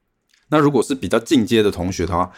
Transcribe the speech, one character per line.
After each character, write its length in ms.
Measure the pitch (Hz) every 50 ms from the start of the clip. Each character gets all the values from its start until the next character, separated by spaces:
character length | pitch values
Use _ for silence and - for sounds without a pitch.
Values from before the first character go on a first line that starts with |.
| _ _ _ _ _ _ _ _ _ -
那 80 | 151 156
如 120 | 143 147
果 120 | 143 113
是 120 | - - 139
比 140 | - - 90
较 100 | - 120
进 280 | - - 165 127 104
阶 160 | 92 117 110
的 80 | 104 98
同 200 | 90 - 85 92
学 140 | 95 - 85
的 80 | 80
话， 180 | 87 87 92 92 -